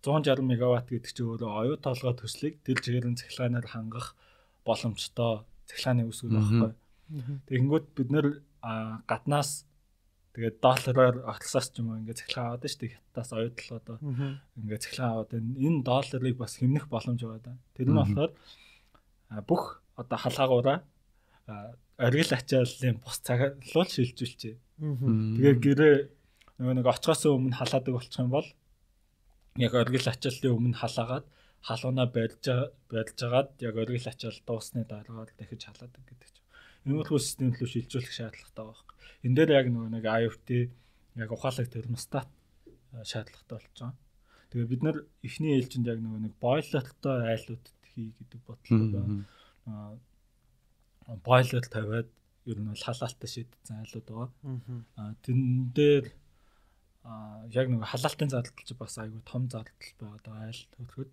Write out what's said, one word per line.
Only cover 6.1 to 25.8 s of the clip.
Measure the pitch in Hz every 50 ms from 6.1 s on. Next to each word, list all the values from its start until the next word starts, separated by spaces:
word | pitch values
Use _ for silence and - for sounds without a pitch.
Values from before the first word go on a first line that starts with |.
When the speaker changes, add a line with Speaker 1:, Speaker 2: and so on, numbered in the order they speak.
| 110 - - 110 110
Speaker 1:
багхгүй. | 110 107 104 110 117 113 110 113
Speaker 2:
Mm | - _ _ _ _ _ - 156 147 123
-hmm. | 127 143 135 -
Speaker 1:
Тэгэнгүүт | - 135 123 127 139 147 160 156 - _
бид | - 131 120
нэр | 139 151 147 143 147 - - _ _ _ - 113 110 110 110 110 110 110 -
гаднаас | - 113 110 - 147 147 147 139 - - - - _ _ _ _ _ _ _ _ _ _ _ _ _ _
тэгээд | - 113 113 107 -
доллараар | - 127 127 127 - 131 123 127 131 127 123 123 -
оролцоос | 113 104 - - - - 135 120 -
ч | _ -
юм | 117 113 113
уу | 110 110
ингээд | 110 113 - -
цахилгаан | - - 135 - 117
аваад | 120 123 -
штеп | 139 - - - 110
хятадаас | - - _ _ _ 120 117 -
оюу | 120 110 113 120 120
толгой | - - - 120 113
одоо | _ - 117 113 151
Speaker 2:
mm | 147
-hmm. | 131 120 139 139 135 139 _ _ _ 120
Speaker 1:
ингээд | 107 104 107 104 -
цахилгаан | - - - 131 120 113
аваад | 113 107 - 117 117 113 113 127 135 131
энэ | 156 170 147 123
долларыг | 127 123 135 135 - - 127 127 131 123
бас | 123 120 - - -
хэмнэх | 131 123 139 151 - -
боломж | - 113 - - 120 117 120
байгаа | 113 113 110 -
да. | 117 123
Mm | 127 _
-hmm. | _ _ -
Тэр | 127
нь | 120 110 104 98
Speaker 3:
э, |
Speaker 1:
болохоор | 98 104 123 151 165 - - - - - - - - - _ _ _ _ - _ _ _ _ _ _ 107 107 98
бүх | - 175 190 - - - - _ _ _
одоо | - 123 - 120 113
халгаагуураа | - 127 120 - 135 131 127 120 120 131 139 175 - - _ _ _ _ _ _ _ _ _ _ _ - 107 101 101 113 123 - _ _ _
оргил | - 123 120 127 147 165 - 139
э, |
ачааллын | 120 - - 147 131 123 123 - - 131 127 113 110
бус | - - - - -
цахилуул | - 123 120 131 139 139 139 127 - - 156 185
шилжүүлчихэ. | 180 - - 123 120 - - 131 120 - - - 110 110 120 _ _ _
Speaker 3:
Тэгээд | - 151 151 143 123 123 117 113 110 110 110 110 113 131 143 139 120 120
Speaker 1:
гэрээ | 143 139 139